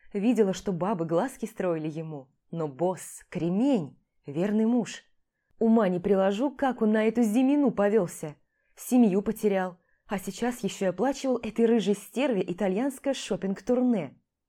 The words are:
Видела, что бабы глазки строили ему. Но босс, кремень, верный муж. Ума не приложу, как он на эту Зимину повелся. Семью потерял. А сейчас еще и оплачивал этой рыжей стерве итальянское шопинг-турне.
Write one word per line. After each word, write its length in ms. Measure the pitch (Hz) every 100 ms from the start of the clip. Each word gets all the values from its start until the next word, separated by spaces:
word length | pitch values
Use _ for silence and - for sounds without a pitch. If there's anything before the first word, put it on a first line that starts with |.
| -
Видела, 400 | 208 208 240 196
что 200 | 185 -
бабы 340 | 175 180 202 165
глазки 400 | 165 254 - 220
строили 420 | - 185 165 160
ему. 400 | 156 160 151 131 _ -
Но 140 | 165 156
босс, 580 | 131 175 175 - - -
кремень, 680 | 185 170 190 269 247 143 - _ _ -
верный 400 | 143 196 208 220
муж. 380 | 247 233 - _ _ _ _ _ -
Ума 280 | 226 226 196
не 120 | 180
приложу, 500 | 180 196 190 202 277
как 320 | 254 269 254
он 80 | 220
на 140 | 214 220
эту 180 | 226
Зимину 480 | 233 214 262 294 277
повелся. 640 | 196 202 220 170 - 156 147 _ _ _ -
Семью 480 | - 247 226 185
потерял. 560 | 208 214 214 190 185 175 _ _ -
А 100 | 196
сейчас 460 | 196 - 240 247 190
еще 220 | - 190
и 20 |
оплачивал 480 | 180 247 269 269 233
этой 300 | 226 208 226
рыжей 280 | 233 190 202
стерве 480 | - 226 277 208 190
итальянское 720 | 180 202 190 277 254 277 269
шопинг-турне. 1040 | - 185 190 196 - 247 254 220 143 - _ _